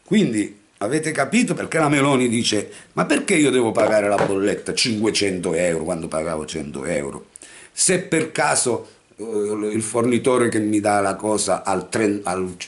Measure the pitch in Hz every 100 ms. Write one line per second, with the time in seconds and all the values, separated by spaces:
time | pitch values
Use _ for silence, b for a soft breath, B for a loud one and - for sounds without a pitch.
0 | - 185 160 110 101 - _ - 104 151
1 | 156 143 135 220 226 170 - 165 147 143
2 | 139 131 123 117 113 107 - B B -
3 | 175 285 - 170 143 127 113 107 107 107
4 | 104 98 - 98 101 87 - 82 127 107
5 | 110 95 98 92 87 82 90 82 78 85
6 | 82 78 80 78 76 80 73 69 67 80
7 | 71 65 - B B B B - - 180
8 | 185 160 160 - 147 143 131 110 B B
9 | _ - 110 107 104 107 107 110 110 117
10 | 120 120 135 123 117 113 107 107 104 104
11 | 98 95 107 104 101 90 - 95 90 110
12 | 107 101 98 92 92 87